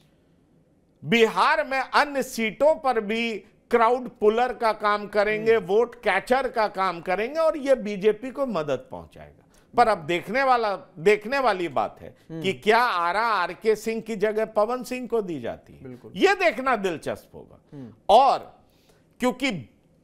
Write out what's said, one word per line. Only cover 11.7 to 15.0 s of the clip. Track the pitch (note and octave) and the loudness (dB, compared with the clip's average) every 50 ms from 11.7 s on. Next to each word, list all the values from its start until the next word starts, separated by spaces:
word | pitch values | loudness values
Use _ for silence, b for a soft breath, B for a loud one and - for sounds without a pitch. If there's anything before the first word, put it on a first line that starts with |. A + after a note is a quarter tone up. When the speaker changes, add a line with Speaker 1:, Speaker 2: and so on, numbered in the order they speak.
| B2+ A#2+ G#2 F2+ - - | -2 -2 -2 -2 -4 -10
Speaker 1:
है | F2 - - b b b | -20 -20 -20 b b b
Speaker 2:
हम्म। | D#3 E3 | -10 -6
Speaker 1:
कि | D#3+ F#3+ F#3 | -4 -4 -4
क्या | B2 - G3+ A3 A3+ | -2 2 2 4 4
आरा | B3 A#3+ G3 F3 E3+ E3+ F3 G#3 A#3 | 4 2 0 0 -2 -2 0 0 -2
आरके | A#3 G#3+ F#3+ F3 E3+ F3+ - - A3 G#3+ | 0 0 -2 -2 -4 -6 -4 0 0 0
सिंह | G#3+ - A3+ A3+ A3+ | 0 -2 -4 -6 -6
की | - - A3+ | -6 -8 -4
जगह | F#3+ G3 A3 G#3 G#3+ A3 | -2 -2 -2 0 -2 -4
पवन | G#3+ A3 G#3+ G#3 G#3+ B3 B3+ A3+ | -2 0 0 0 0 -2 -4 -6
सिंह | - B3+ B3+ | -8 -10 -10